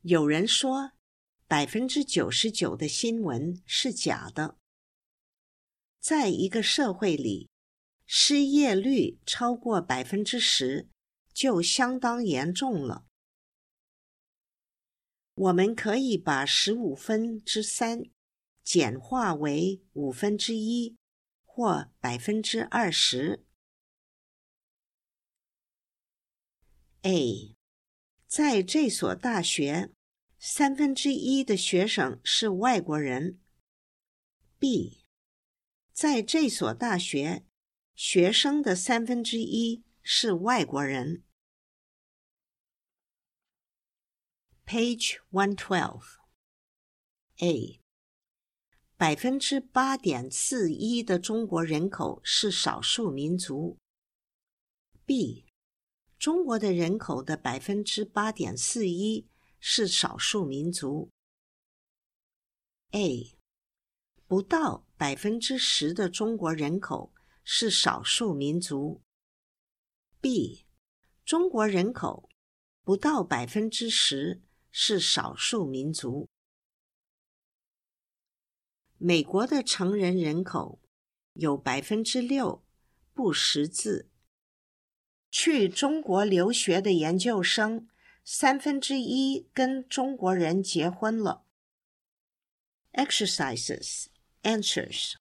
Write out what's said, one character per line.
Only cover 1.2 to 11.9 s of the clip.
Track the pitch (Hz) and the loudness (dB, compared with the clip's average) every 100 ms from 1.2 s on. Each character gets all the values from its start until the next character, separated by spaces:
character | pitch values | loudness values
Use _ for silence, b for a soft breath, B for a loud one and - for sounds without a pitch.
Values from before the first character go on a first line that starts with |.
| _ _ _ | _ _ _
百 | 151 | 2
分 | 143 214 254 | 2 0 0
之 | 294 | 0
九 | 285 170 101 | 0 0 2
十 | - 226 | 0 0
九 | 214 160 | 0 -2
的 | 101 151 | -2 -4
新 | - 233 226 | -2 -2 0
闻 | 202 120 156 180 | -2 -2 -4 -6
是 | - - 262 | -4 -2 0
假 | - - 98 - | -2 -2 -2 -6
的。 | - 156 _ _ _ _ _ _ _ _ _ _ _ _ _ _ _ | -6 -8 _ _ _ _ _ _ _ _ _ _ _ _ _ _ _
在 | - 311 220 | -2 2 2
一 | - 185 | 0 0
个 | 226 | 0
社 | 202 - 247 | 0 2 0
会 | 180 208 | 0 0
里， | 147 120 95 - _ _ _ _ _ | 0 -2 -4 -8 _ _ _ _ _
失 | - - - 285 | -2 2 4 4
业 | 277 285 277 | 4 4 4
率 | 190 226 262 120 - | 4 4 2 2 -2
超 | - - 240 | -6 -2 -2
过 | 240 240 202 | -2 0 -2
百 | 180 127 | 0 -4
分 | 127 202 | -2 -2
之 | 208 247 | -2 0
十 | 220 - 131 139 - _ _ _ _ | 2 2 0 -2 -8 _ _ _ _
就 | - 269 185 | 0 2 2
相 | 175 - 247 | 2 2 0